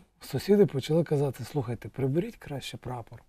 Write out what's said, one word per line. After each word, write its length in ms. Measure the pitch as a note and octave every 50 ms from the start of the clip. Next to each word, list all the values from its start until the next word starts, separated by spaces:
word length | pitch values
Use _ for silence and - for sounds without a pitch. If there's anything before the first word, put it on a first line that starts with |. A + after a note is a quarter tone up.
| - _ _ _
сусіди 460 | - - - C3+ - - G3+ G3+ G3+
почали 380 | D3 - C#3 - - D3+ E3 E3
казати: 400 | - D#3+ C#3 C#3+ C#3 B2 - A#2+
«Слухайте, 440 | - - D3 A#2+ A#2+ A#2+ - - G#2+
приберіть 480 | - - C3+ C3+ C3+ E3 F#3 A#3+ A3
краще 400 | - - C#3+ C#3+ C3 - - -
прапор. 460 | - - - B2+ B2 A2+ - - A#2 -